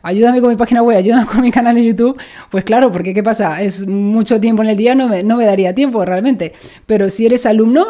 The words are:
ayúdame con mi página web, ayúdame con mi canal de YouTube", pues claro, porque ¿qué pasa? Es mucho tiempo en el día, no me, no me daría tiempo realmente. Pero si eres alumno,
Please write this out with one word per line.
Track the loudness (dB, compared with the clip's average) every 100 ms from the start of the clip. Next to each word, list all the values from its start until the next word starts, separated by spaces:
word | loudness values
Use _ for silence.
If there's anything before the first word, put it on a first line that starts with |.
ayúdame | -6 0 2 2
con | 2
mi | 0
página | 0 0
web, | 2 2
ayúdame | 2 2 0
con | 0
mi | 0
canal | 2 2 2
de |
YouTube", | 2 0 -2 -2 -10 -20 -10
pues | -6
claro, | -2 2 2
porque | 0 -4
¿qué | -2
pasa? | -2 -2 -2 -4
Es | -6 -6 -6
mucho | -4 -2 0 0 0
tiempo | 0 0
en | 0
el | 0
día, | 0 0
no | 0
me, | -2
no | 0 0
me | 2
daría | 2 0 0
tiempo | -2 -2 -2
realmente. | -2 -2 -2 -6 -12 -20 -14 -2
Pero | -2 0
si | 0 0
eres | 2 2
alumno, | 2 2 2 0